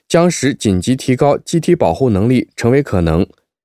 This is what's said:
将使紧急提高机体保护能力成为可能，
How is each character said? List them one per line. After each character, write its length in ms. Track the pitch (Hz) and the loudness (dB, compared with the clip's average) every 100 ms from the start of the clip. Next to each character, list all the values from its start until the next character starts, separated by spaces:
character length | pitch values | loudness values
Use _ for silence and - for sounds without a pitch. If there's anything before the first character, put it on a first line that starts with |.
| - | -2
将 240 | 170 175 | 0 2
使 240 | 165 131 | 0 -4
紧 240 | 139 113 92 | -2 -2 0
急 160 | 90 | 0
提 220 | 127 - 127 | -4 -2 0
高 220 | 143 143 | 0 0
机 200 | - 170 | -2 -4
体 160 | 156 | 0
保 200 | 175 90 | 0 0
护 160 | 82 131 | 0 0
能 180 | 98 110 | 0 2
力 220 | 127 - | 0 -2
成 160 | - 117 | -4 0
为 120 | 135 | 0
可 180 | 139 98 | 0 0
能， 260 | 85 80 98 _ _ _ | 0 0 -2 _ _ _